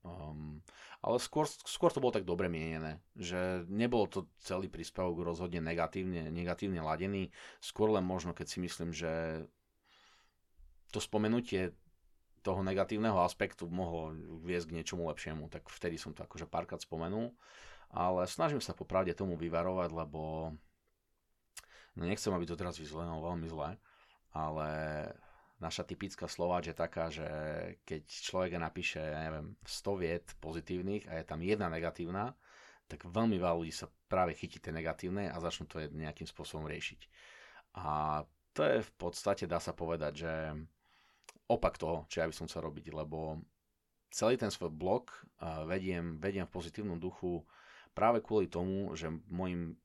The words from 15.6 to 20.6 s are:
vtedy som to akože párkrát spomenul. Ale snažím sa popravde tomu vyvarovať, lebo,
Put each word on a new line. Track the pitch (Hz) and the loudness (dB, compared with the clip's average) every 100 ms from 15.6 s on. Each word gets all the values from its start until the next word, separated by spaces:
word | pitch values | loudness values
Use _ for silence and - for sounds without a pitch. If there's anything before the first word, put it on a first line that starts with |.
| - | -12
vtedy | - 90 82 | -4 -4 -2
som | - | -6
to | 78 - | -10 -10
akože | - 82 | -10 -4
párkrát | 85 85 82 | -4 -2 -6
spomenul. | - 80 82 101 120 - - - - - - | -6 -4 -2 0 -2 -6 -20 -18 -16 -18 -8
Ale | - 87 90 90 | 0 2 4 2
snažím | - 160 147 | 2 2 2
sa | - | -2
popravde | 95 - 95 92 | -6 0 2 4
tomu | 85 98 85 | 2 0 0
vyvarovať, | 82 82 87 92 87 | 2 2 2 2 0
lebo, | 80 78 78 78 78 80 78 | -2 -4 -4 -4 -2 -4 -6